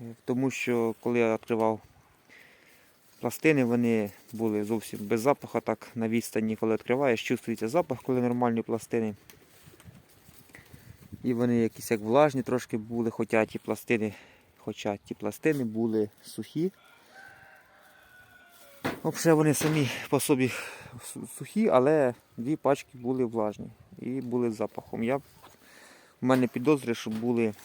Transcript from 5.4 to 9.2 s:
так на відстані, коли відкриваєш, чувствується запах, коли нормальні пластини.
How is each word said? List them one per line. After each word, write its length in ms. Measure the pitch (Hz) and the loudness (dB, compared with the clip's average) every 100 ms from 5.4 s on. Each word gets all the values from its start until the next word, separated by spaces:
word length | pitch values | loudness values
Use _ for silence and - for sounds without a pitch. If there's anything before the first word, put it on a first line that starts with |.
| - 117 | -2 -4
так 280 | - 110 - | -4 -6 -6
на 140 | 120 113 | -6 -2
відстані, 480 | 113 - 117 110 110 | 0 -2 -2 -2 -2
коли 180 | 110 | 0
відкриваєш, 480 | 110 - 123 139 113 | 0 0 0 2 0
чувствується 460 | - 123 - 113 113 | 0 -4 -2 -4 -2
запах, 340 | 156 175 120 | 0 0 -4
коли 180 | - 127 | -2 0
нормальні 420 | 120 120 123 113 | 0 0 0 0
пластини. 520 | 110 117 - 120 110 101 | -2 -6 -4 -4 -4 -6